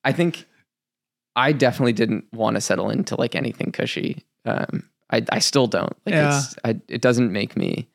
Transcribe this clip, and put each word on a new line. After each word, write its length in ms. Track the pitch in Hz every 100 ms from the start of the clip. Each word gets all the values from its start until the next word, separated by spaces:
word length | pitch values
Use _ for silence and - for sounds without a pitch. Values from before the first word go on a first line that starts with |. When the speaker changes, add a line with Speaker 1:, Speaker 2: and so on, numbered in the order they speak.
Speaker 1:
I 80 | 135
think 340 | 143 175 - - _ _ _ _ _ _ _ _ 123
I 160 | 135
definitely 400 | 147 131 110 123
didn't 320 | 107 113 113 -
wanna 260 | 110 110 107
settle 300 | - - 98
into, 260 | 107 - -
like, 200 | 123 -
anything 360 | - - -
cushy. 540 | - - - - - _ _
Um, 460 | - - - - - _ _
I, 140 | 113 113
I 80 | 208
still 280 | - 143 208
don't. 280 | 98 90 - -
Like, 100 | 165
Speaker 2:
Yeah. 220 | 147 139
Speaker 1:
it's, 160 | 131 - 117
I, 160 | 110 -
it 120 | 113
doesn't 300 | 127 120 120
make 240 | 98 104 -
me 320 | - - 123